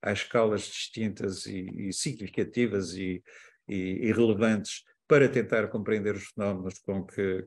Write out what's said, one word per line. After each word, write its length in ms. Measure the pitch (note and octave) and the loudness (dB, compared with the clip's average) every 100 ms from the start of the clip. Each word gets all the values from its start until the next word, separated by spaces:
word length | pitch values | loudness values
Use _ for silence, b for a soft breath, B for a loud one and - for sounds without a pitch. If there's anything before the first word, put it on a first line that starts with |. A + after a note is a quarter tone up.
há 120 | G#2 | -4
escalas 500 | G2+ - A#2+ A2+ G#2 | -2 0 2 4 2
distintas 840 | - - - - A2 G2 G#2 F#2 - | -2 -10 -8 -4 -4 -2 -4 -6 -8
e, 420 | G2 F#2 - G2 | -8 -8 -6 -6
e 40 | |
significativas 1040 | F2+ - B2+ F#2+ - G2+ - A#2+ G2+ F2 | -4 -4 -6 -8 -4 -4 0 0 0 -4
e, 280 | F#2 F#2+ F2+ - B B B - | -4 -4 -6 -8 B B B -8
e, 380 | G2 F#2 F#2+ A2+ | -6 -4 -2 2
e 60 | |
relevantes 720 | A2 A#2 G2+ A2+ G#2+ - - - b - | 4 4 4 4 2 -2 -10 -14 b 4
para 220 | D3 B2 | 6 6
tentar 400 | B2+ G#2 A#2 G#2 | 4 2 2 0
compreender 460 | A2+ G2+ G#2+ G#2 | -2 -2 0 0
os 140 | G#2 - | -4 -6
fenómenos 500 | - G2+ F#2+ F#2 - | -4 -2 -2 -6 -8
com 260 | - G2 | -6 -4
que, 380 | F2+ - G2 F#2 | -4 -2 -2 -2